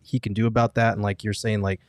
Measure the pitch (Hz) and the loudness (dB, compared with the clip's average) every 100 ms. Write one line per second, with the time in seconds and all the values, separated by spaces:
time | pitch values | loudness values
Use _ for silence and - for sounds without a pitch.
0 | - 127 107 104 113 117 117 120 113 101 | -6 -4 -2 0 2 2 2 2 2 2
1 | 104 98 107 101 113 107 98 95 | -2 -2 -4 -4 -2 0 -2 -4